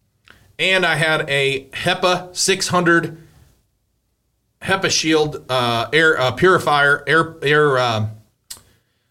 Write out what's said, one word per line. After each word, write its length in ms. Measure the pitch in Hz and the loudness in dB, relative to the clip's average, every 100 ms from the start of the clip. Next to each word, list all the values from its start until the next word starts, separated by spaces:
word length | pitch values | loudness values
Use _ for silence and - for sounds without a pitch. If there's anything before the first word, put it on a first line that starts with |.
| _ _ _ - _ - | _ _ _ -20 _ -6
And 260 | 175 190 | 0 2
I 120 | 170 156 | 2 0
had 340 | 160 156 156 | 0 0 -2
a 360 | 139 139 135 - | -2 -2 -4 -8
hepa 680 | - 175 180 185 180 - | -6 -2 0 0 -2 -4
six 320 | - - 190 - | -4 -2 -2 -2
hundred, 560 | 180 170 170 - - - _ _ _ _ _ _ _ _ _ _ _ _ _ | 0 2 2 0 -12 -20 _ _ _ _ _ _ _ _ _ _ _ _ _
hepa 300 | - 190 175 | -4 -2 0
Shield, 540 | - 156 156 151 - - | -2 0 0 0 -4 -4
uh, 400 | 131 123 117 113 | -2 0 -2 0
air, 280 | 151 160 151 | 2 2 2
uh, 120 | 127 | 0
purifier, 720 | 117 180 170 - 147 143 143 - | 2 2 2 2 2 2 0 2
air, 300 | 160 160 160 | 0 0 -4
air, 360 | 139 151 151 131 | 0 2 2 2
uh, 300 | 123 110 107 - _ _ _ - _ _ _ _ _ | 0 -2 -4 -8 _ _ _ -20 _ _ _ _ _